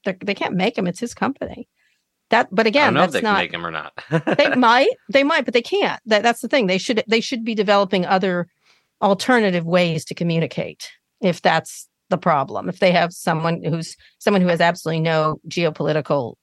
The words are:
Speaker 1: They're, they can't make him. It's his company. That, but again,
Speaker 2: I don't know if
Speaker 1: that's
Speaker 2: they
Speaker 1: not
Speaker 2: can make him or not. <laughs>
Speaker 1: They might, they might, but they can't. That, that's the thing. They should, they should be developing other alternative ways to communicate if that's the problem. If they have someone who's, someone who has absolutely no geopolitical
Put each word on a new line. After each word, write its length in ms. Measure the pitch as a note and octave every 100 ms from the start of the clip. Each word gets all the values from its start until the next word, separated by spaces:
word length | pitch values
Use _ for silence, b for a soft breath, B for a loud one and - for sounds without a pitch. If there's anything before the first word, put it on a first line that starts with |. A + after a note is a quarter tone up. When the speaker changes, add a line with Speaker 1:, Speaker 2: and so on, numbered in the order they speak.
| -
Speaker 1:
They're, 100 | F#3
they 100 | G3+
can't 200 | G3 E4 F3+
make 220 | G3 -
him. 80 | F#3
It's 120 | -
his 160 | A#3+
company. 540 | - A3 C#4 - - - _ _ _ _ _ _
That, 180 | A3+ -
but 160 | F#3+ A3
again, 160 | B3+
Speaker 2:
I 40 | C#4
don't 80 |
know 80 | C#3
if 60 | F3
Speaker 1:
that's 100 | D3
Speaker 2:
they 60 | A3
Speaker 1:
not 60 |
Speaker 2:
can 100 | G3
make 100 | F2
him 120 | E2+ E2+
or 40 |
not. 680 | D#2+ D2+ - - D#3 - -
<laughs> 0 |
Speaker 1:
They 100 | D4 B3+
might, 340 | B3 A#3+ F4 - -
they 140 | C4+
might, 200 | C#4 D#4+
but 80 | B3
they 100 | A#3+
can't. 380 | - G4 A#3+ B2 A3
That, 160 | G#3
that's 180 | A#3 A#3
the 80 | A#3
thing. 180 | C#4+ F#3+
They 120 | F#3
should, 260 | - G#3+ -
they 140 | A#3
should 240 | - B3
be 100 | A3+
developing 520 | A3 G3+ G3+ F#3+ G3 F3
other 420 | F#3+ F#3+ F3 E3+ _ _ _ _ _
alternative 640 | G3+ G3 - A#3+ G#3 F3 E3
ways 380 | F3 F3 D#3+ -
to 80 |
communicate 760 | - E3+ E3 D#3+ - - - - _ _ _
if 180 | G3+ E3+
that's 480 | F3+ E3 - - - _ _
the 80 | F3+
problem. 500 | F#3 D3 C3+ G2+ C3+
If 100 | -
they 140 | F#3
have 200 | F3 E3+
someone 520 | - - D#3+ D#3+ E3
who's, 320 | F3 E3 E3 - b b
someone 240 | - G3+
who 60 | F3+
has 120 | E3+
absolutely 400 | E3+ E3+ D#3+ E3
no 400 | D#3+ D#3+ D#3 D3+ D#3+
geopolitical 840 | F3 E3+ D#3+ D#3 D3+ C#3 D3 A#2 -